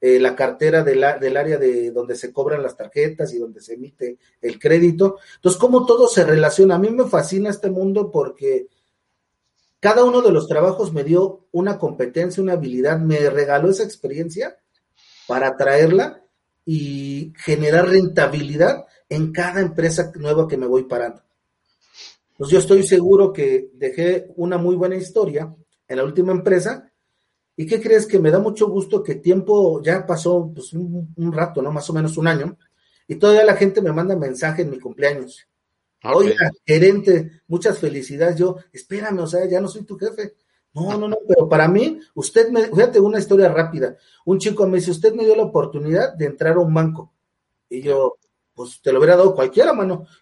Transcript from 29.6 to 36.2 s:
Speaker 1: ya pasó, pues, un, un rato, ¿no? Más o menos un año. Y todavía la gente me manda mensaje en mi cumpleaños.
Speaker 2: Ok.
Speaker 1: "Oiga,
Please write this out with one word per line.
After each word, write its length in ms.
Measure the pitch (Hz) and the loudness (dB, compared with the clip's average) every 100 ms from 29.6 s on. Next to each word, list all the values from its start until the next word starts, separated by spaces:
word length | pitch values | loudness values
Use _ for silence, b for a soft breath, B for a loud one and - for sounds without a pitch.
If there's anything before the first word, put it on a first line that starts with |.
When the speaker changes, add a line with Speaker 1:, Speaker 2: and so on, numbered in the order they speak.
| 180 156 | 2 0
Speaker 1:
ya 240 | 147 190 180 | -2 -2 -2
pasó, 460 | 165 175 175 160 | -4 -2 -2 -2
pues, 180 | 147 - | -12 -12
un, 400 | 165 180 175 165 - | -10 -8 -10 -10 -6
un 160 | 170 | -4
rato, 300 | 156 170 143 | -4 -4 -4
¿no? 100 | 139 | -6
Más 160 | 151 - | -6 -6
o 20 | |
menos 240 | 160 156 160 | -4 -4 -2
un 120 | 165 | -2
año. 280 | 156 160 - _ _ _ _ - | -2 -4 -12 _ _ _ _ -14
Y 80 | - | 2
todavía 280 | 208 214 | 4 6
la 120 | 214 196 | 6 4
gente 240 | 196 202 | 2 0
me 120 | 180 | -2
manda 220 | 151 180 | -2 -2
mensaje 480 | 185 139 127 160 160 | -2 -4 -6 -6 -4
en 80 | 160 | -6
mi 80 | 131 | -8
cumpleaños. 680 | 123 113 143 143 123 - _ _ _ _ _ _ | -12 -2 -2 -2 -10 -18 _ _ _ _ _ _
Speaker 2:
Ok. 100 | 110 | 0
Speaker 1:
"Oiga, 380 | 160 | 2